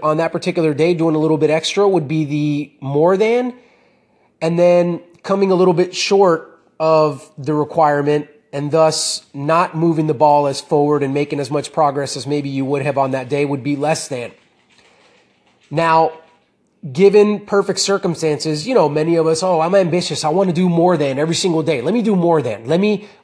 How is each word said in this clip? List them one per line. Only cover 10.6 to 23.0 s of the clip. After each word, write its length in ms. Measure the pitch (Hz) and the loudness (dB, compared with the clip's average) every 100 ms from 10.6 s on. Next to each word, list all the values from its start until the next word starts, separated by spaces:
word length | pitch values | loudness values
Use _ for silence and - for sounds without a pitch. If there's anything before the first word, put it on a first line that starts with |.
forward 440 | - 151 147 147 | -2 0 2 0
and 100 | 139 | -2
making 240 | 139 147 147 | -2 -4 -6
as 120 | 131 | -4
much 200 | 147 135 | -6 -4
progress 440 | - 147 139 135 143 | 0 0 0 -6 -8
as 100 | 127 | -6
maybe 220 | 147 139 | -4 -4
you 160 | 135 | -6
would 180 | 135 143 | -4 -2
have 160 | 139 135 | -2 -2
on 140 | 135 | -2
that 160 | 135 123 | -2 -4
day 160 | 143 | -2
would 180 | 143 143 | -2 -4
be 140 | 123 143 | -4 -4
less 320 | 147 160 - | -2 -4 -4
than. 240 | 127 113 - _ _ _ _ _ _ _ _ _ _ _ _ _ | -10 -10 -16 _ _ _ _ _ _ _ _ _ _ _ _ _
Now, 420 | 147 165 160 160 - - _ _ _ _ _ 143 | -2 2 2 2 -2 -18 _ _ _ _ _ -10
given 480 | 131 196 208 208 208 - | 2 4 6 4 0 -2
perfect 320 | 202 190 185 | -2 -2 -2
circumstances, 880 | - 196 185 160 160 147 160 151 196 | -2 -2 -2 -2 -2 -2 -4 -4 0
you 60 | |
know, 160 | 240 151 | 0 2
many 260 | 151 160 170 | 0 0 2
of 100 | 160 | 0
us, 160 | 160 | 0
"Oh, 180 | 185 170 | 0 0
I'm 140 | 165 | 2
ambitious. 480 | 196 180 175 180 147 | 2 2 0 -4 -4
I 60 | 151 | -2
want 220 | 175 190 | 0 0
to 40 | |
do 140 | 165 185 | 0 0
more 300 | 170 180 170 | 2 2 2
than 200 | 143 135 | 0 -2
every 160 | 160 | -2
single 280 | 165 190 160 | -2 -2 0
day. 180 | 151 143 | 0 -2
Let 140 | 131 | -2
me 80 | 233 | -2
do 120 | 220 | 0
more 280 | 190 170 160 | 0 2 2
than. 240 | 123 104 117 | 0 -6 -2
Let 120 | 170 | 0
me, 300 | 208 202 | 0 -2